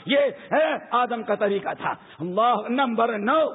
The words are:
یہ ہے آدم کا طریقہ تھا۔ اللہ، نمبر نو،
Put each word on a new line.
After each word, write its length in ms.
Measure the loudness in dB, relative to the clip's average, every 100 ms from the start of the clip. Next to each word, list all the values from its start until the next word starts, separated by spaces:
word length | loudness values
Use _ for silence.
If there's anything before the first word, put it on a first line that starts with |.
| 0
یہ 140 | 2 2 -2 -2
ہے 200 | 0 2 -2 -2
آدم 320 | 0 0 -2
کا 120 | -4 0
طریقہ 340 | 0 0 -4 -6
تھا۔ 120 | -6 -6 -10 -10
اللہ، 360 | -4 2 2 2 0
نمبر 480 | 0 0 2 0 0
نو، 220 | 0 2 2